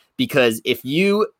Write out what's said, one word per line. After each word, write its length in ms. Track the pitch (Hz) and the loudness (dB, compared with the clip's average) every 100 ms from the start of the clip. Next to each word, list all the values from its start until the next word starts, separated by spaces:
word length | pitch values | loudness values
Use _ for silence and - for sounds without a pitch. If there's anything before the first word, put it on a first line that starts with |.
| _ - | _ -6
because 440 | 123 143 120 113 | -2 2 2 0
if 200 | 123 120 | -4 -6
you 440 | 127 151 196 202 214 | -4 0 0 0 -2